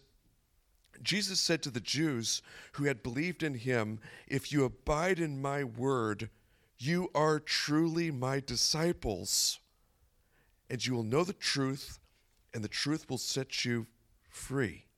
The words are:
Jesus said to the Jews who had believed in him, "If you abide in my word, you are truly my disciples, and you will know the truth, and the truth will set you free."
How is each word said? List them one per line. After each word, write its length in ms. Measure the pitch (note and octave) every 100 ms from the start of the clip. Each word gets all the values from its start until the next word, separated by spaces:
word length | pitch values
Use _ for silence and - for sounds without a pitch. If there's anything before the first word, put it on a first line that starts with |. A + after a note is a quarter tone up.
| - _ _ _ _ _ _ _ _ -
Jesus 380 | B2 G3+ G3 F3+
said 200 | - D#3+
to 60 | C#3+
the 100 | A#2
Jews 600 | - C3 D#3+ A#2+ A2 - - - -
who 100 | -
had 180 | C#3+ A#2
believed 400 | B2+ B2 F3 -
in 120 | D#3
him, 440 | B2 B2 A#2+ G#2+ G#2+ - - -
"If 240 | C3+ -
you 100 | D3
abide 560 | B2+ A2+ - D3+ F3+ E3+
in 240 | D#3+ C3+
my 220 | C#3 C#3+
word, 640 | C3 A2+ C3 B2+ A2 G2+ G#2 - _ _ _ -
you 320 | B2+ F3 F3+ C#3+
are 240 | D#3 D3+
truly 720 | - - - D3+ E3 E3 E3+
my 260 | B2+ C3 C#3
disciples, 1200 | C3+ A#2+ - D#3 E3+ E3+ B2 F2+ F#2+ - - - _ _ _ _ _ _ _ _ _ _ -
and 180 | B2+ A#2+
you 80 |
will 80 | B2
know 220 | A2 C#3
the 80 | F3+
truth, 640 | - - C#3+ C3+ C3+ - - _ _ _ _ _
and 80 | A#2+
the 60 | G#2
truth 420 | - C#3+ D#3 -
will 80 | B2+
set 460 | - C3+ B2+ -
you 240 | B2 A#2 A2+ _ _ _ _
free." 580 | - - C3+ G#2+ D2 -